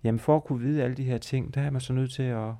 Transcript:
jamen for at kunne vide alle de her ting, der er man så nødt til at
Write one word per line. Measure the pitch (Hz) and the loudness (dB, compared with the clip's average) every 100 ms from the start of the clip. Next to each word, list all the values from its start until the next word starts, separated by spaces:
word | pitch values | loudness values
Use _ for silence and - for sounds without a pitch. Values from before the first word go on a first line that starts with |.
jamen | 113 113 | 2 0
for | - 151 | 4 2
at | |
kunne | 151 131 | 4 -2
vide | 123 151 | 0 2
alle | 127 127 | 0 0
de | |
her | 131 120 | -2 -2
ting, | - 131 - 135 | 0 -2 -2 -2
der | |
er | 143 | 0
man | 135 | -2
så | 127 | 0
nødt | 127 131 | 0 0
til | 127 | -2
at | 131 117 110 113 | -2 -2 -4 -8